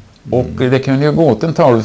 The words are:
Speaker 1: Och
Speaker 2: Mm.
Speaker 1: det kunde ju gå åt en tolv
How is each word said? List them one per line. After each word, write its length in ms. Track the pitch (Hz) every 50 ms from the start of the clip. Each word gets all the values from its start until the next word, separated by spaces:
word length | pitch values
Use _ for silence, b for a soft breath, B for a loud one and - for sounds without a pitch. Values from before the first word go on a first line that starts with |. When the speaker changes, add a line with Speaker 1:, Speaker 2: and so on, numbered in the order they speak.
| - - _ _ - -
Speaker 1:
Och 160 | 113 123 123 - - -
Speaker 2:
Mm. 100 | 127 127
Speaker 1:
det 80 | 131 127
kunde 260 | - 139 131 135 147
ju 80 | 151
gå 180 | 147 156 165 143
åt 120 | 110 -
en 120 | 165 165 151
tolv 280 | - 165 135 120 113